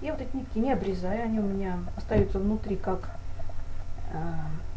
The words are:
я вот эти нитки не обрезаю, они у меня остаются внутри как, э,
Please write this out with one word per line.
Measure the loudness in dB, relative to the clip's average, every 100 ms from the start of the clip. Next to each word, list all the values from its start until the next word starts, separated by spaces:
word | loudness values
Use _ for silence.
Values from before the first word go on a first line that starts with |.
я | -4
вот | -4
эти | -2
нитки | -4 -2 0
не | 2
обрезаю, | 2 2 0 0 0
они | 0 0
у |
меня | 0 0 0 -2 -2 -4
остаются | 2 4 4 4
внутри | 2 2 0 -2
как, | 0 -2 -2 -4 -4 0 0 0 0 -2 -2 -2 -2
э, | -2 0 0 0 0 -2